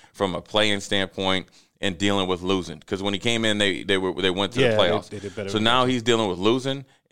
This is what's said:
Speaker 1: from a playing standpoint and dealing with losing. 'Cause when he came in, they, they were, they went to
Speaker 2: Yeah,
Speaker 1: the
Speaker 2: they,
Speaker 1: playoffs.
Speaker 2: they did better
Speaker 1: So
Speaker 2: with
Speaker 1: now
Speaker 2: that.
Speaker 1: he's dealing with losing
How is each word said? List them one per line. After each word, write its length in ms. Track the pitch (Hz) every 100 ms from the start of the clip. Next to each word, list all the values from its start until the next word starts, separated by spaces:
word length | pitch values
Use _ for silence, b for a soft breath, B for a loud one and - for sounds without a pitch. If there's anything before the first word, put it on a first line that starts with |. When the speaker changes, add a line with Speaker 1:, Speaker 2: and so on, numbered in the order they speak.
| b
Speaker 1:
from 220 | - 98
a 60 | 87
playing 380 | - 107 107 101
standpoint 680 | - 101 92 - 95 95 87 b b _
and 160 | 98 85
dealing 300 | 98 101 92
with 160 | 92
losing. 380 | 90 95 82 80
'Cause 220 | - 98
when 120 | 98
he 60 | 101
came 240 | 120 117
in, 140 | 113 104
they, 260 | 101 78
they 120 | 58 98
were, 160 | 95 85
they 100 | 92
went 220 | 90 98
to 60 | 120
Speaker 2:
Yeah, 100 | 131
Speaker 1:
the 40 | 107
Speaker 2:
they, 60 |
Speaker 1:
playoffs. 260 | 92 87 -
Speaker 2:
they 100 | 104
did 160 | 101 90
better 120 | 98
Speaker 1:
So 60 |
Speaker 2:
with 80 | 104
Speaker 1:
now 220 | 110 123
Speaker 2:
that. 80 | 127
Speaker 1:
he's 100 | 127
dealing 260 | 113 113 110
with 100 | 87
losing 460 | 98 127 131 139 135 b b